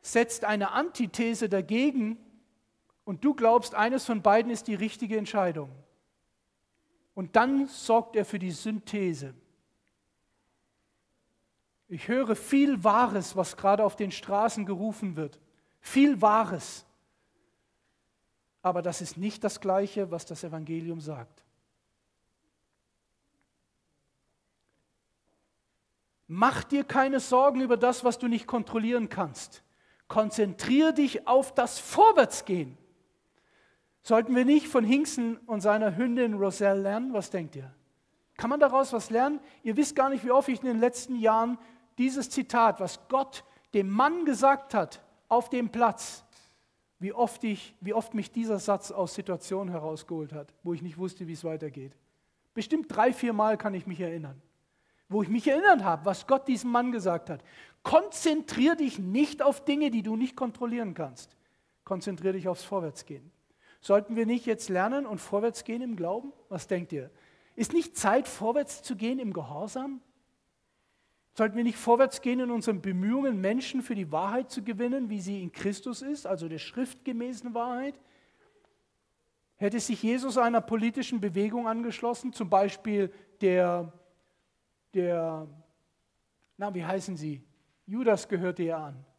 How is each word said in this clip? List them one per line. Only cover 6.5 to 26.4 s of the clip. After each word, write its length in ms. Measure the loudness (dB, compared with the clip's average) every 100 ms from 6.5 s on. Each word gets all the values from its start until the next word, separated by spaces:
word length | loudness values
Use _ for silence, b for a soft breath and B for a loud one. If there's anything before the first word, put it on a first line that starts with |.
| _ _ _ _ _ _
Und 220 | -10 2 4
dann 320 | 4 2 0
sorgt 480 | -6 2 4 4 -2
er 100 | -2
für 140 | -4
die 120 | -6
Synthese. 840 | -6 -6 -6 -6 -2 -2 -4 -8 -14 _ _ _ _ _ _ _ _ _ _ _ _ _ _ _ _ _ _ _ _ _ _ _ _ _
Ich 200 | -12 -2
höre 280 | -2 0 -2
viel 480 | 2 4 4 4
Wahres, 520 | 4 4 4 0 -4 -4
was 200 | -4 0
gerade 280 | 2 4
auf 120 | 2 0
den 160 | -6
Straßen 540 | -6 -4 0 0 -2 -6
gerufen 500 | -4 -4 -4 -8 -6
wird. 240 | -8 -10 _ _ _ _
Viel 420 | -2 6 6 6
Wahres. 640 | 4 4 2 -4 -8 -16 -20 _ _ _ _ _ _ _ _ _ _ _ _ _ _ _ _ _
Aber 180 | -2 0
das 180 | -2 -6
ist 160 | -10 -6
nicht 280 | -6 -4
das 160 | -6 -4
Gleiche, 500 | 0 0 0 -2 -4
was 160 | -6 -10
das 180 | -12
Evangelium 580 | -10 -10 -8 -8 -6 -8
sagt. 420 | -10 -12 -14 _ _ _ _ _ _ _ _ _ _ _ _ _ _ _ _ _ _ _ _ _ _ _ _ _ _ _ _ _ _ _ _ _ _ _ _ _ _ _ _ _ _ _ _ _ _ _ _ _ _
Mach 360 | 2